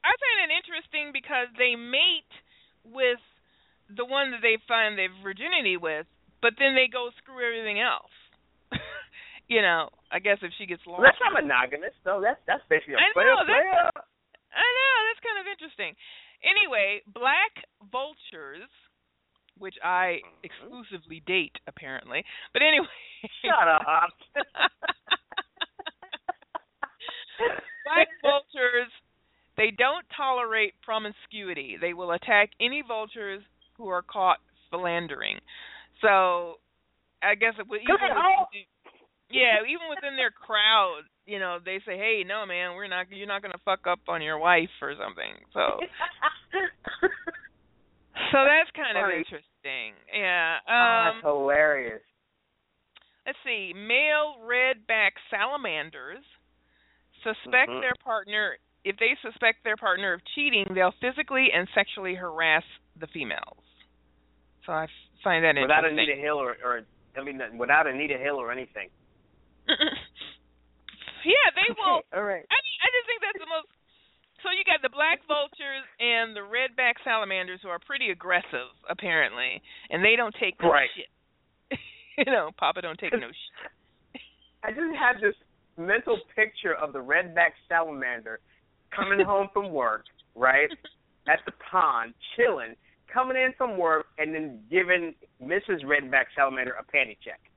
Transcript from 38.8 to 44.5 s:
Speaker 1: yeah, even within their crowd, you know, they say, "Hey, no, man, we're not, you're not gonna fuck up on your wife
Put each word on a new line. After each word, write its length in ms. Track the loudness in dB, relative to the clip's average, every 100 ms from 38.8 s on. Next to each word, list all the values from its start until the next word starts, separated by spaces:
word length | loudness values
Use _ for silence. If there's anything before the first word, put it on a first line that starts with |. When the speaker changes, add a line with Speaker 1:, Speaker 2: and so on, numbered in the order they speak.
| -20 _ _ _ _
Speaker 1:
yeah, 320 | 2 4 4 0
even 220 | -6 -6
within 280 | -8 -6 -2
their 140 | -4
crowd, 720 | -4 -4 2 4 4 4 -2 -14 _ -12
you 120 | -6
know, 200 | -6 -6
they 140 | -6 -8 -8
say, 100 | -4
"Hey, 280 | -2 -2 -2
no, 200 | -6 -6
man, 280 | -6 -6
we're 140 | -8 -6
not, 180 | -6 -6
you're 160 | -12 -8
not 160 | -8
gonna 180 | -8 -8
fuck 220 | -4 -2 -2
up 140 | -4 -2
on 140 | -6
your 160 | -4 0
wife 320 | 4